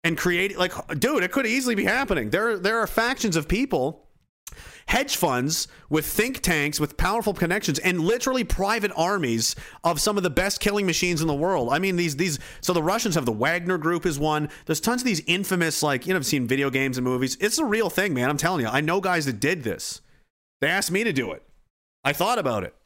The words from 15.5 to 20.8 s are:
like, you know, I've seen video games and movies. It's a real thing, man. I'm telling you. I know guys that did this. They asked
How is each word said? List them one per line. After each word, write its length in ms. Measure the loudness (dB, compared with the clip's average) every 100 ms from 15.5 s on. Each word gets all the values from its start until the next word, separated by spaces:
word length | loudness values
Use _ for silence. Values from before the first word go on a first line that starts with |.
| 2 2 2
like, 240 | 0 0 0
you 60 |
know, 60 | 0
I've 80 | 2
seen 200 | 0 2
video 240 | 0 2
games 280 | 0 0 0
and 60 |
movies. 320 | 0 0 0 0
It's 180 | -2 0
a 60 |
real 260 | 0 0 0
thing, 240 | 0 0
man. 160 | 0 0
I'm 60 | 0
telling 240 | 0 0
you. 100 | 0
I 100 | 0
know 200 | 0 0
guys 260 | 0 0 -2
that 140 | 0
did 240 | 0 0
this. 380 | -4 -6 -8 -12 _ _ _ _ _ _
They 80 | -2
asked 240 | 0